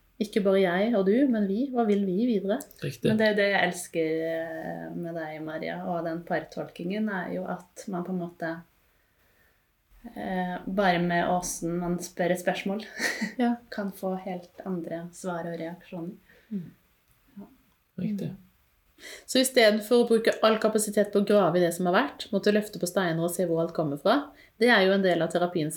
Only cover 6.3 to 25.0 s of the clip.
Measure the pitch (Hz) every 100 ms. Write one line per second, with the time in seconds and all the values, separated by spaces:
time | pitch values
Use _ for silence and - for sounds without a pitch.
6.3 | 175 - - 147 - 175 208 214 190 180
7.3 | 180 180 180 - - - 175 175 185 170
8.3 | - 165 170 - _ _ _ _ _ _
9.3 | _ _ _ _ _ _ _ 240 226 208
10.3 | 185 180 180 - 190 190 175 175 170 -
11.3 | 180 175 - 165 175 175 175 - - 175
12.3 | 180 185 175 196 208 - - - - 214
13.3 | - 240 233 - - 202 - 190 185 190
14.3 | 180 175 - 196 180 - 165 175 - 185
15.3 | 170 170 170 165 180 - 180 170 - _
16.3 | _ - 208 160 - _ _ _ _ _
17.3 | 202 - _ _ _ _ - 214 202 180
18.3 | - - _ _ _ _ _ - - -
19.3 | 254 262 254 220 214 - 240 233 226 226
20.3 | - 220 214 220 214 208 208 202 202 202
21.3 | 208 180 175 170 170 180 190 285 - -
22.3 | 196 214 208 208 175 180 - 180 165 175
23.3 | 175 175 165 170 - 156 147 190 269 285
24.3 | - - - 240 220 190 196